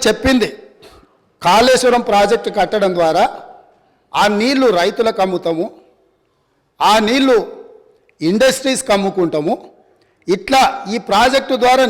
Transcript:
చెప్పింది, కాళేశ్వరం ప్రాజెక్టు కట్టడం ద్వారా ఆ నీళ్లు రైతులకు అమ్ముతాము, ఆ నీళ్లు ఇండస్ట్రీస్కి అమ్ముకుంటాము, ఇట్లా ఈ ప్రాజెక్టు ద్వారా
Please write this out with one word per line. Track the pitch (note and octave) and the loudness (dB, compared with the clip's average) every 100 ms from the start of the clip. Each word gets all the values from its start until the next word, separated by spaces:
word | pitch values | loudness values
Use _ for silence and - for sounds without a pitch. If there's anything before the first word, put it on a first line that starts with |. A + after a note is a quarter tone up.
| A3 | 0
చెప్పింది, | G#3+ C4 B3+ G3 - - _ - - _ _ _ _ | 0 0 0 -2 -6 -20 _ -20 -20 _ _ _ _
కాళేశ్వరం | E3+ G3+ B3 B3 B3 A#3+ A3+ | 0 2 4 2 2 0 2
ప్రాజెక్టు | G3+ G#3 A3+ G#3+ G3+ | 2 2 0 -2 -4
కట్టడం | F3+ G#3+ G3 F3 | -2 0 0 0
ద్వారా | E3 E3 A#3 - - - _ _ _ _ _ | 0 2 0 -4 -18 -20 _ _ _ _ _
ఆ | C#3+ G#3 G#3 | -2 0 0
నీళ్లు | A#3+ C4+ B3+ F3+ | 0 2 2 2
రైతులకు | F3+ - A3 A3 F#3+ | 0 0 -2 -2 -2
అమ్ముతాము, | F3 E3+ E3 G#3 - _ _ _ _ _ _ _ _ _ - | -2 -4 -4 -6 -10 _ _ _ _ _ _ _ _ _ -4
ఆ | E3+ G#3+ G#3+ | 0 2 2
నీళ్లు | C4+ C4+ A3+ - - - - _ _ _ - D#3 | 0 2 2 0 -10 -20 -20 _ _ _ -8 -4
ఇండస్ట్రీస్కి | G#3+ C4 B3+ C4+ B3 - G3+ | 0 0 0 -4 -4 -2 -2
అమ్ముకుంటాము, | F#3+ F#3 E3+ D3+ D3+ C4+ - _ _ _ _ _ - G3 | -2 -2 -2 -2 -4 -6 -10 _ _ _ _ _ -6 -4
ఇట్లా | - C4 G#3+ - F#3+ | 0 2 2 -2 -8
ఈ | A3+ - | -8 -2
ప్రాజెక్టు | G3 B3 C4+ C4+ B3+ | 0 2 0 -2 0
ద్వారా | B3 C4 B3+ | 2 2 2